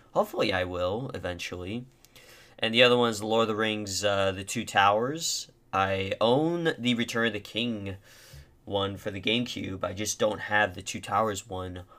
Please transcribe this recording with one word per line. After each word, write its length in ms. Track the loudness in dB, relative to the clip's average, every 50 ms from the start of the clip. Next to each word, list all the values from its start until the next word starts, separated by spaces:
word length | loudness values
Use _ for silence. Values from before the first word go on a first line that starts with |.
| -20 _ -2
hopefully 400 | 0 0 0 0 -2 0 0 2
I 120 | 0 0
will 480 | -2 -2 -2 -2 -2 -2 -2 -4 -6 -8
eventually. 720 | -8 -6 -6 -6 -8 -8 -10 -10 -8 -8 -8 -8 -8 -8 -12 _ _ -20 -20 _ -20 -20 -20 -20 -20 -20 -20 -8
And 160 | -4 -2 2 6
the 120 | 8 8
other 120 | 8 8
one 140 | 6 6 4
is 120 | 2 0 -2
Lord 200 | 0 2 4 4
of 60 | 4
the 80 | 2
Rings, 480 | 2 0 0 0 -2 -4 -4 -4 -2 0
uh, 260 | 2 2 2 2 0
The 140 | 0 -2 -6
Two 200 | -6 -6 -6 -6
Towers. 840 | 2 4 6 6 6 6 4 2 0 -4 -4 -4 -4 -6 -6 -8 -12 _ _ _ _ -2
I 400 | 0 0 0 0 -2 -2 -4 0 2
own 520 | 4 4 4 4 4 2 0 0 0 -2 -2 0
the 160 | 0 0 0
Return 320 | 0 0 -2 -2 0 0
of 60 | 0 -2
the 80 | -4
King 560 | -8 -6 -6 -4 -4 -2 -4 -6 -6 -8 -10 -10 -14 -20 -20 -20 -20 -20 -20 -20 -20 -20 -20 _ _
one 320 | -4 -2 -2 -2 -2 -4
for 140 | -6 -8 -8
the 100 | -8 -4
GameCube. 640 | -2 0 0 0 0 -2 -6 -8 -8 -8 -6 -6 -6
I 80 | -6 -4
just 280 | -4 -4 -4 -2 0
don't 180 | 0 0 0 -2
have 360 | -4 0 2 2 2 2 0
the 60 | -6
Two 200 | -10 -10 -10 -10
Towers 480 | -6 -2 0 0 0 0 -2 -6 -8 -8
one 340 | -8 -8 -8 -8 -10 -12 -14 -18 -20